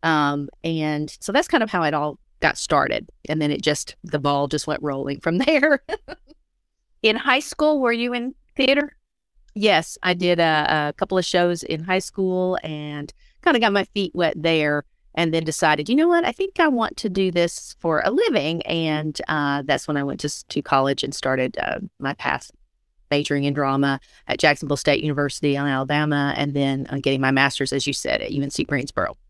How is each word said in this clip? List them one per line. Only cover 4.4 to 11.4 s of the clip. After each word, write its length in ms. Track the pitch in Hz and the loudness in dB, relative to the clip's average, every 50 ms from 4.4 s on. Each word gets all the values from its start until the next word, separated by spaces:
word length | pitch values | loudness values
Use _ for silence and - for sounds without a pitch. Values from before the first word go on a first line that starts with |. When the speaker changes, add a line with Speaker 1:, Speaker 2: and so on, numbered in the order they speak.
| 143 135 | 0 0
Speaker 1:
just 180 | 151 147 - | -2 -4 -2
went 160 | - 151 - - | -4 -4 -4 -2
rolling 380 | 147 139 135 135 135 143 143 | -4 -4 -4 -4 -6 -6 -4
from 180 | - 165 165 180 | -2 0 0 2
<laughs> 80 | 262 | 2
there. 360 | - 320 277 262 311 294 269 _ - 339 415 - - 349 _ _ _ 302 _ _ _ _ _ _ _ _ _ _ _ _ _ - | 4 4 4 4 4 2 2 _ -6 -10 -10 -10 -16 -20 _ _ _ -20 _ _ _ _ _ _ _ _ _ _ _ _ _ 0
Speaker 2:
In 140 | 214 214 | 0 0
high 240 | 233 - 269 247 269 | 2 2 2 2 2
school, 400 | 294 - - - 302 302 302 285 | 0 -4 -2 2 2 4 4 4
were 120 | 262 240 240 | 2 0 0
you 220 | 233 240 240 240 | 0 -2 -2 -2
in 200 | 247 240 254 - _ _ _ _ | -4 -4 -6 -8 _ _ _ _
theater? 400 | - 269 254 277 285 294 285 _ _ _ _ _ _ _ _ _ _ _ _ _ 214 | 0 2 4 4 2 2 -2 _ _ _ _ _ _ _ _ _ _ _ _ _ 0
Speaker 1:
Yes, 380 | 202 214 196 160 165 - - - - | 2 4 4 4 2 0 -12 -4 -2
I 100 | 180 180 | -2 0
did 260 | 175 175 175 175 170 | 2 2 2 4 4
a, 520 | 170 160 156 151 151 - - 156 147 147 | 4 4 4 2 2 2 2 2 0 -2
a 20 | 147 - | -2 -4
couple 180 | 196 - 190 | -4 0 0
of 80 | 185 175 | 0 0
shows 380 | - - 180 | 2 2 2